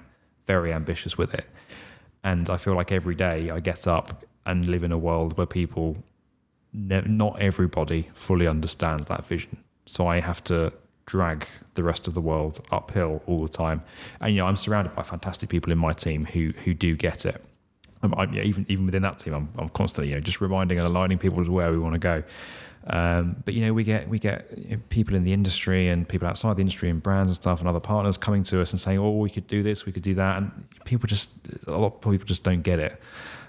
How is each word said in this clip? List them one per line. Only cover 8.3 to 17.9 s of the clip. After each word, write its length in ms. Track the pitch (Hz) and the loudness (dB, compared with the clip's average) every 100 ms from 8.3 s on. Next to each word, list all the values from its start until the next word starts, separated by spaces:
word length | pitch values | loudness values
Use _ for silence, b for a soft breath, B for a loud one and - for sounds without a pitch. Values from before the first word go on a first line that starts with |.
| 92 85 | 4 4
understands 600 | 78 80 - 82 78 73 | 2 -2 -2 -2 -2 -4
that 180 | 87 - | -6 -4
vision. 300 | 85 - - _ _ - | -6 -6 -14 _ _ -8
So 220 | - 87 | -2 2
I 140 | 87 | 2
have 220 | 85 82 - | 0 -4 -2
to 280 | 85 82 - _ _ - | 0 0 -4 _ _ -4
drag 420 | 95 85 78 - - - - | 0 0 0 -8 -16 -10 -2
the 80 | |
rest 240 | 85 82 - | 0 0 -2
of 80 | 85 | -2
the 60 | |
world 440 | 80 78 78 - - | 0 0 -2 -4 -6
uphill 500 | - - - 82 78 - | -6 -2 0 0 -2 -2
all 160 | 85 | -2
the 60 | 78 | -2
time. 340 | - 80 78 - B B B | -2 -2 -2 -6 B B B
And, 120 | 110 | 0
you 60 | 101 | 2
know, 80 | 92 | 2
I'm 80 | 95 | 0
surrounded 400 | - 104 90 - | 0 0 0 -4
by 80 | |
fantastic 460 | - 87 95 - 104 | -8 -8 -8 -8 -2
people 220 | 87 82 | 0 2
in 60 | 82 | 2
my 160 | 80 | 2
team 320 | 80 85 76 76 | 0 -2 -2 -2
who, 260 | 87 80 - | 0 -2 -2
who 100 | - | -2
do 220 | 85 87 78 | 0 2 2
get 320 | 85 - - | 0 -2 -6
it. 160 | - - _ _ _ - | -8 -12 _ _ _ -20